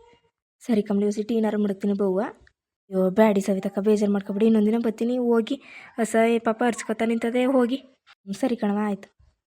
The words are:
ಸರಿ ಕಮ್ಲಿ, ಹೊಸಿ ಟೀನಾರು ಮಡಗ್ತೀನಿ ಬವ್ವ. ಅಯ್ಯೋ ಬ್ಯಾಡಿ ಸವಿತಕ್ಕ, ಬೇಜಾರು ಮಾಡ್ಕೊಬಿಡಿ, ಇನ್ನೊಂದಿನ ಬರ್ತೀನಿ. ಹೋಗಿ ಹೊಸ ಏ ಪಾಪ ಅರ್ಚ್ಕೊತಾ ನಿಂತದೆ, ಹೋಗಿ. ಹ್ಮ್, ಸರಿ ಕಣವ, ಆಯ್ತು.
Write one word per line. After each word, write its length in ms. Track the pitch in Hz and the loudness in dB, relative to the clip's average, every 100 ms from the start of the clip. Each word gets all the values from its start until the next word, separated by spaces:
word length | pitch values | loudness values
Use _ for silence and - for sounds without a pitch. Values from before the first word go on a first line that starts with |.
| - _ _ _ _ _ - | -20 _ _ _ _ _ -2
ಸರಿ 160 | 214 | -2
ಕಮ್ಲಿ, 220 | 208 202 | 0 0
ಹೊಸಿ 180 | 208 208 | 0 -2
ಟೀನಾರು 400 | 208 226 220 208 | -2 -2 0 0
ಮಡಗ್ತೀನಿ 300 | 208 196 202 | -2 -2 -2
ಬವ್ವ. 280 | 202 202 185 | 0 0 0
ಅಯ್ಯೋ 880 | 247 - _ _ _ _ _ 190 185 | -4 -8 _ _ _ _ _ 0 0
ಬ್ಯಾಡಿ 300 | 190 220 202 | 4 4 4
ಸವಿತಕ್ಕ, 380 | 196 190 196 202 | 0 -2 -4 -2
ಬೇಜಾರು 340 | 196 214 208 | 2 2 2
ಮಾಡ್ಕೊಬಿಡಿ, 340 | 202 196 202 220 | 0 -2 0 4
ಇನ್ನೊಂದಿನ 320 | 220 208 233 | 4 4 2
ಬರ್ತೀನಿ. 400 | 233 220 233 254 | -2 -2 -2 -2
ಹೋಗಿ 360 | 240 233 220 277 - - - - | 2 2 0 -6 -10 -20 -14 -6
ಹೊಸ 200 | 220 226 226 | -2 2 2
ಏ 100 | 233 | 2
ಪಾಪ 240 | 226 220 247 | 0 0 -2
ಅರ್ಚ್ಕೊತಾ 380 | 226 - 220 | -2 -6 -4
ನಿಂತದೆ, 400 | 226 233 233 247 | -2 -2 -2 -2
ಹೋಗಿ. 320 | 254 262 240 269 | 0 2 0 -2
ಹ್ಮ್, 580 | - _ _ _ 196 | -10 _ _ _ -14
ಸರಿ 220 | 202 262 226 | -6 -4 -2
ಕಣವ, 220 | 208 202 | -2 -2
ಆಯ್ತು. 280 | 214 196 - _ _ _ _ | -2 -6 -10 _ _ _ _